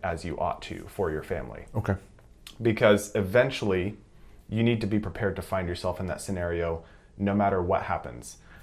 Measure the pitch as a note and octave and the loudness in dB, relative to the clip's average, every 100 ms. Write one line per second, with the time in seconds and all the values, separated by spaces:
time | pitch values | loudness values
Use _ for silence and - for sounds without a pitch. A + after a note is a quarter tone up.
0 | F#2 E2 F2 - F2 - - - - - | -6 -4 -4 -4 -4 -4 -8 -12 -8 -2
1 | F2+ D#2 - - B1 G#1 - A2+ G#2+ F#2+ | -2 -2 -4 -6 -6 -12 -8 -4 -2 -2
2 | - - - - - - A2+ A2 G#2+ G2+ | -4 -20 -20 -20 -18 -2 0 6 6 6
3 | - G#2+ F#2 A#2+ C3+ - G#2+ F#2 F#2+ G#2+ | 4 -2 4 4 4 2 0 0 0 -6
4 | - - - - - A2 A#2 A#2 G#2+ G#2+ | -14 -20 -20 -20 -6 2 4 4 2 0
5 | G#2 - G2+ F#2+ - F#2+ F2 F2 F#2 F2 | -2 -2 -2 -2 -4 -2 -2 -2 -4 -4
6 | F#2+ - - F#2 F2 E2+ E2+ E2 - - | -4 -6 -4 -4 -2 0 0 -2 -8 -20
7 | - - G2+ G2+ G2+ F#2+ F2 F#2+ - E2 | -18 -4 0 2 4 2 2 0 0 -4
8 | C2+ A#1 - - - - | -6 -14 -16 -18 -20 -18